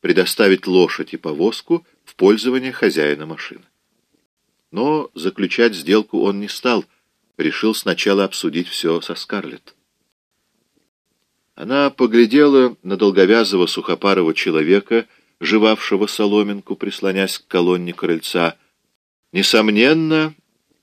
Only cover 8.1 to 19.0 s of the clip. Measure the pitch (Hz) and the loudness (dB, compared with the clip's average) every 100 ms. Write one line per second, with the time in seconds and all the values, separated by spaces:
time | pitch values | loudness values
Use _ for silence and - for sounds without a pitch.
8.1 | 98 98 - - - 87 - 85 82 - | 0 0 -4 -6 -4 -6 -6 -4 -4 -6
9.1 | 85 - 104 80 - - _ _ _ _ | -12 -10 -10 -10 -14 -20 _ _ _ _
10.1 | _ _ _ _ _ _ _ _ _ _ | _ _ _ _ _ _ _ _ _ _
11.1 | _ _ _ _ - 90 135 139 - 123 | _ _ _ _ -16 -4 -2 0 0 2
12.1 | 117 113 135 147 139 127 113 92 95 104 | 4 4 4 6 6 2 -2 -8 0 2
13.1 | 95 95 113 104 98 85 - 80 85 98 | 4 4 4 2 0 0 -2 -4 -2 0
14.1 | 95 82 80 - 80 78 98 - 117 113 | 2 0 0 -2 0 2 2 2 -2 -2
15.1 | _ _ _ - 107 110 107 - 98 104 | _ _ _ -2 2 4 2 -2 -2 -2
16.1 | - 104 104 104 101 - 98 101 - 95 | -2 0 2 0 -4 -10 -8 -8 -6 -4
17.1 | 95 95 - - 92 87 90 87 85 87 | -2 -2 -4 -4 0 2 0 -2 -6 -2
18.1 | 82 - 90 85 - _ _ _ _ | -2 -2 -2 -2 -4 _ _ _ _